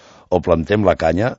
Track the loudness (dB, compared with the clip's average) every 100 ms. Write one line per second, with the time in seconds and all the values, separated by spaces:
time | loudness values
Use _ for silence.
0 | -20 -16 -4 -2 2 0 0 0 2 0
1 | 0 -2 -4